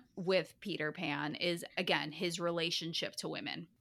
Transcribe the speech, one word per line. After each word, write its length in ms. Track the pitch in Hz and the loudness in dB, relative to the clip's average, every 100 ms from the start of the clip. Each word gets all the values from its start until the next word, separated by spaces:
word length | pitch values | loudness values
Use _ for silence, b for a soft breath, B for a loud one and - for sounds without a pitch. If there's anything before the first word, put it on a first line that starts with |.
| - - | -2 -2
with 360 | 180 185 156 - | 4 4 4 -4
Peter 320 | 214 165 151 | -6 -2 -2
Pan, 440 | 151 156 143 151 - | -2 -2 0 -2 0
is, 280 | 175 175 - - | 0 0 -2 -2
again, 340 | 180 165 147 | 2 2 0
his 300 | 151 180 170 | -2 -2 0
relationship 720 | 170 170 165 - 165 170 - - | 0 2 0 0 -2 -2 -2 -4
to 120 | 160 | -4
women. 380 | - - 165 170 _ | -4 -4 -6 -8 _